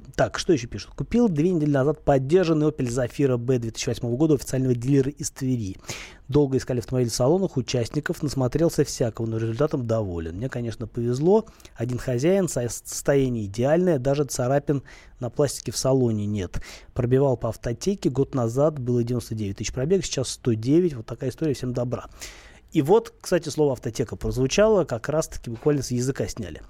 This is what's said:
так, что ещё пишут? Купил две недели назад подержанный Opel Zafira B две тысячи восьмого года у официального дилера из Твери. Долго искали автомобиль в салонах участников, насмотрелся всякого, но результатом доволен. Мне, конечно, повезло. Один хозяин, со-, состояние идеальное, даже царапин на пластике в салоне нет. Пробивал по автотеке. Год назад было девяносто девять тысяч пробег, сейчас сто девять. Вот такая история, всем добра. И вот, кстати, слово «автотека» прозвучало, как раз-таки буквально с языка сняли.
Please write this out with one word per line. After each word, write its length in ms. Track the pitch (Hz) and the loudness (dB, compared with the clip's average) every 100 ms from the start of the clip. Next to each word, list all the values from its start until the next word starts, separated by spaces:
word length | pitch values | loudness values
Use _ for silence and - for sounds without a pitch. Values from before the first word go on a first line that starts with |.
| - - | -10 -2
так, 240 | 120 - | 0 0
что 140 | - | 0
ещё 140 | 156 117 | 0 0
пишут? 240 | 104 - - | -10 -12 -10
Купил 340 | 139 233 240 | -2 2 2
две 220 | 151 170 | 4 2
недели 180 | 175 147 | 2 2
назад 340 | 139 135 151 | 2 2 0
подержанный 640 | - 139 131 180 170 160 151 | 2 2 4 4 4 4 2
Opel 200 | 151 127 | 0 -2
Zafira 500 | 120 120 - 139 123 | -2 -2 0 2 2
B 220 | 120 127 | 0 0
две 100 | 113 | -2
тысячи 200 | - - | -6 -6
восьмого 260 | 120 120 120 | -4 -2 0
года 160 | 156 | 2
у 20 | 139 | 2
официального 360 | - 131 131 | 0 -2 0
дилера 380 | 120 123 139 135 | 0 2 2 2
из 180 | 147 156 | -2 -10
Твери. 480 | - 131 123 101 95 - - - - - | -6 -2 -2 -4 -8 -12 -14 -14 -18 0
Долго 300 | 139 143 131 | 2 4 2
искали 220 | - 123 | 0 -4
автомобиль 300 | - 127 123 | -2 0 0
в 20 | |
салонах 440 | - 127 180 190 - | 2 2 2 2 -2
участников, 640 | 120 127 113 147 - 175 | -2 -2 -2 -4 -4 -4
насмотрелся 600 | 147 131 127 143 165 156 | -4 0 0 2 0 2
всякого, 440 | 143 - 123 - 117 | -2 0 -4 -2 -4
но 100 | 113 | -2
результатом 480 | 113 113 151 147 120 | -4 0 0 0 0
доволен. 520 | 113 101 87 82 87 | -2 -2 -4 -6 -6
Мне, 120 | 131 | -6
конечно, 380 | 123 117 107 113 | -6 -6 -6 -8
повезло. 580 | - 117 123 156 214 214 - - - | -4 -2 0 4 4 2 -14 -20 -8
Один 240 | 120 123 | -6 -4
хозяин, 480 | - 120 151 196 175 | -2 0 2 2 2
со-, 200 | - 120 | -2 -4
состояние 800 | - - - - 139 131 120 101 | -6 -10 -8 0 2 2 0 -4
идеальное, 540 | 101 127 165 185 151 | -2 2 4 4 2
даже 240 | 127 143 | 2 0
царапин 580 | 135 - 123 143 - 139 - - - - | 0 -2 0 0 2 -2 -2 -20 -20 -10
на 100 | 123 | -8
пластике 420 | - 143 - - | 0 0 0 -8
в 60 | - | -4
салоне 480 | 135 131 123 107 104 | 2 4 2 0 -2
нет. 360 | 107 90 - - - - | -4 -4 -6 -10 -16 -14
Пробивал 440 | - 120 131 139 120 | -4 2 4 4 0
по 120 | 117 | -2
автотеке. 600 | 107 123 113 - 202 170 | -6 -6 -4 -2 0 0
Год 260 | 131 135 135 | 0 0 0
назад 440 | 117 120 151 147 | 0 2 2 0
было 240 | 120 123 | -2 0
девяносто 320 | 117 123 113 110 | 0 -2 -4 -6
девять 220 | 101 101 | -6 -6
тысяч 140 | 110 | -8
пробег, 320 | - 139 190 - | -4 0 0 0
сейчас 240 | - 123 | -4 -4
сто 240 | - - | -4 -2
девять. 400 | 110 117 156 180 | 0 2 4 2
Вот 120 | 131 110 | -2 -12
такая 240 | 123 131 | -8 -8
история, 240 | - 160 | -4 -2
всем 200 | 131 127 | -2 -4
добра. 320 | 123 123 120 - - - - - - - | -4 -4 -6 -8 -16 -16 -16 -20 -20 -4
И 100 | 165 | 0
вот, 320 | 139 220 226 - | 4 4 4 -12
кстати, 260 | - 175 147 | -2 -2 -2
слово 240 | 143 147 | 0 0
«автотека» 460 | 127 123 - 120 95 | 0 -4 -4 -4 -4
прозвучало, 680 | 110 113 131 - 214 208 | -4 0 0 4 4 4
как 240 | 143 117 - | 2 -2 -2
раз-таки 420 | 151 - - - | -2 -2 -6 -10
буквально 320 | 113 151 147 | -2 0 2
с 100 | 123 | 0
языка 360 | 123 127 135 113 | -2 -2 -2 -4
сняли. 340 | - 90 78 | -6 -10 -10